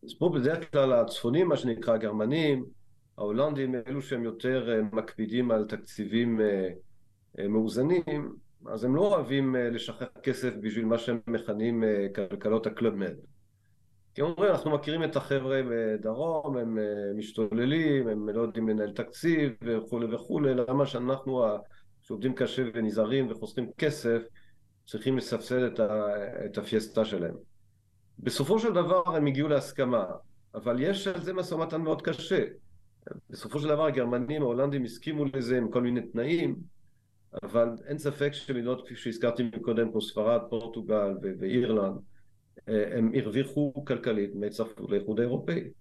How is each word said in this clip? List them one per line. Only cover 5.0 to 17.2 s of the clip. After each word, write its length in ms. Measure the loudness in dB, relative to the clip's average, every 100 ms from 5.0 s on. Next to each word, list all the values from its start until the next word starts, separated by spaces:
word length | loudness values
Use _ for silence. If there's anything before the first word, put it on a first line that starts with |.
| -4 -6 -2 0 2
על 140 | 2 0
תקציבים, 760 | -6 -10 -8 0 2 2 4
אה, 280 | 4 4 0 -4 -16 -20 -20 _ _ -6
אה, 80 | 0
מאוזנים, 880 | 2 2 2 2 2 2 -4 -4 -12 -20 -20 -10
אז 160 | -4
הם 120 | 0 4
לא 60 |
אוהבים, 540 | 4 4 2 2 2 2
אה, 140 | 0
לשחרר 380 | -2 -6 -8 -10 -4
כסף 300 | -2 0 -2 -2
בשביל 240 | -4 -2 2
מה 120 | 2
שהם 220 | 2 -4 -2
מכנים, 560 | -4 -2 -2 0 2
אה, 240 | 2 2 0 -2
כלכלות 520 | -6 -4 0 0 0
הקלאב 260 | 0 0
מד. 220 | 0 -4 -6 -16 -20 _ _ _ _ _ _ _
כי 80 | -2
הם 60 | -2
אומרים, 240 | 2 4
"אנחנו 200 | 4 2
מכירים 320 | 0 0 0
את 120 | 0 0
החבר'ה 460 | 0 0 2 0 0
בדרום, 880 | 0 0 0 -2 -2 -2 -2 -2 -2
הם, 220 | -2 -2
אה, 40 | -2 -2 -4
משתוללים, 920 | -4